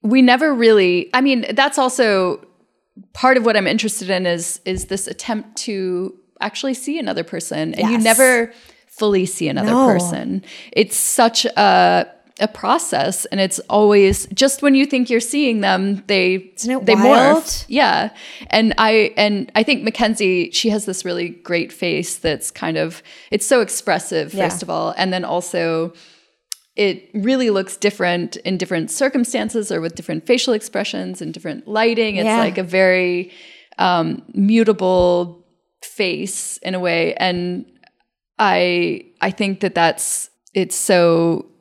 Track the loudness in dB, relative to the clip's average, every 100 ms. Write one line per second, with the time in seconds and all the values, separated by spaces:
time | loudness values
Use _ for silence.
0 | 2 4 6 4 2 4 4 6 4 2
1 | 0 0 2 0 -2 0 0 2 -2 2
2 | 2 2 0 -4 -10 _ _ _ _ -20
3 | -20 0 2 4 4 2 0 -2 -2 -6
4 | -4 -2 -2 -4 -6 -10 -8 -8 -6 -8
5 | -8 -10 -6 -6 -8 -12 -8 -6 -4 -4
6 | -6 -10 _ _ -8 -6 -6 -6 -6 -6
7 | -6 -6 -6 -10 -8 -6 -6 -2 0 2
8 | 2 4 4 4 -2 -8 _ _ _ -4
9 | 0 0 -2 -4 -4 -2 0 4 4 4
10 | 0 -6 -6 -8 -8 -20 -6 0 0 0
11 | -2 2 2 2 -2 2 4 6 6 4
12 | 0 -10 _ _ -6 -4 0 0 0 -2
13 | -2 -4 -6 -2 -2 -4 0 4 6 6
14 | 6 2 -4 0 0 2 2 4 2 0
15 | 0 -2 -2 -2 0 0 0 0 0 -4
16 | -2 0 2 0 -6 -10 -6 -2 2 4
17 | 6 6 6 4 0 -10 -4 0 2 2
18 | -2 -8 -20 -20 -2 2 2 2 2 4
19 | 2 2 0 0 -2 -2 0 0 -2 -2
20 | -2 0 0 0 -2 -2 0 -2 -4 -8
21 | -6 -6 -6 -10 -4 -4 -4 -6 -4 -2
22 | -4 -6 -4 -4 -8 -8 -6 -4 -4 -8
23 | -20 -20 -6 -4 2 0 0 -4 -4 -4
24 | -2 -6 -4 -2 -2 -4 -6 -4 -4 -4
25 | -4 -4 -4 -6 -4 -4 -2 -2 -4 -8
26 | -20 _ _ _ _ -18 _ -2 -2 -2
27 | _ -6 -2 0 0 0 -4 -4 -4 -2
28 | -2 -2 -4 -8 -6 -4 -4 -4 -6 -2
29 | -2 0 -2 -4 -4 -4 -4 -4 -6 -10
30 | -8 -8 0 0 2 -2 -4 -6 -6 -6
31 | -10 -10 -12 -12 -12 -12 -6 0 0 0
32 | -2 0 0 0 0 -2 -2 2 4 4
33 | 0 -2 -6 -14 -20 -20 _ -2 0 2
34 | 0 -4 -8 0 2 4 4 2 2 4
35 | 4 2 -2 -10 _ _ _ _ -20 -4
36 | -4 -4 -6 -8 -10 -10 -8 -4 -2 0
37 | -2 0 -2 -2 -4 -6 -10 _ _ _
38 | _ _ _ -2 0 2 2 0 -2 -4
39 | -10 _ -4 -2 -4 -2 -2 0 0 0
40 | -6 -8 -10 _ _ -4 -4 -4 2 4
41 | 4 4 2 -2 -6 _